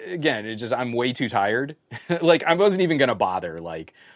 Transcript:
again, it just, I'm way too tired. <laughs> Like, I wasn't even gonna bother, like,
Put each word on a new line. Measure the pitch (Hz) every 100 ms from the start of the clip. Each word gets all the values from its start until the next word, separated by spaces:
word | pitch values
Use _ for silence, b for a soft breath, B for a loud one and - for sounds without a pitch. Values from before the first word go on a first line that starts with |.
| -
again, | 180 151 117 107
it | 110
just, | 113
I'm | 120 123
way | 117 123
too | 123 123
tired. | 110 101 117 143 151 - 117
<laughs> | - 170
Like, | 165 165
I | - 170
wasn't | 208 190
even | 175 151
gonna | 131
bother, | 104 101 92 87 82
like, | 82 80 80 B B